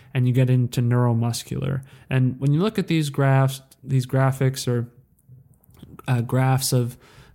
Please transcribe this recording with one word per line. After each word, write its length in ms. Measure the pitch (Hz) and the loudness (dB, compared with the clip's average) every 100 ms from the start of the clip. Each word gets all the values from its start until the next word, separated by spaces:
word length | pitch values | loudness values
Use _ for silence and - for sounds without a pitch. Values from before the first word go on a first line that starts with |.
| - | -8
and 120 | 127 123 | -2 0
you 80 | |
get 160 | 123 127 | 2 2
into 320 | 127 123 - | 2 0 0
neuromuscular. 1000 | 120 123 123 117 117 110 - - - 135 - - - | 0 2 2 2 -2 -4 -8 -6 -4 -6 -8 -20 -4
And 300 | 131 127 - | 0 0 0
when 140 | 143 | 0
you 80 | 147 | 2
look 180 | 214 214 | 0 -2
at 80 | 180 | 0
these 220 | 165 147 | 0 0
graphs, 520 | 135 139 135 135 135 - - | 0 2 4 2 -2 -16 -18
these 240 | - 135 120 | -2 -2 0
graphics 640 | 131 135 135 131 135 - | 0 0 2 -2 -2 -4
or, 180 | 120 120 - _ _ _ - - _ _ - - - - | -4 -4 -12 _ _ _ -20 -20 _ _ -20 -20 -14 -4
uh, 140 | 123 | -2
graphs 500 | 117 127 131 131 - | 0 0 2 0 0
of 260 | 127 120 - - - - | 0 -2 -8 -20 -20 -20